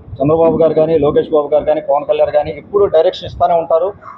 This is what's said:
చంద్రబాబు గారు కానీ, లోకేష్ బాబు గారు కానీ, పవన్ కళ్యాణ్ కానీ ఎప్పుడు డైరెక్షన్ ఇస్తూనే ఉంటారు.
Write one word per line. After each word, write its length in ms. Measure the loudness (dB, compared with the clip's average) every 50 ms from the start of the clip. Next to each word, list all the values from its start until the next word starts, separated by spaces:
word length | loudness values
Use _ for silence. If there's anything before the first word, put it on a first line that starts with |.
| -18 -18 -8 -4
చంద్రబాబు 360 | 0 0 2 2 2 2 2
గారు 160 | 2 2 2 2
కానీ, 240 | 2 2 2 2
లోకేష్ 320 | 2 2 2 0 0 -2 0
బాబు 200 | 0 -2 0 2 -2
గారు 100 | 0 0
కానీ, 180 | 0 -2 -2
పవన్ 240 | -2 -2 -2 -2 0
కళ్యాణ్ 260 | -2 0 0 0 0
కానీ 200 | 0 -2 -2 -2
ఎప్పుడు 340 | -8 -14 -14 -4 0 0 0
డైరెక్షన్ 420 | 2 2 2 2 2 0 -4 -14 -14
ఇస్తూనే 240 | -4 -2 0 0 0
ఉంటారు. 400 | 0 0 0 0 0 0 -2 -6 -10 -20 -20 -20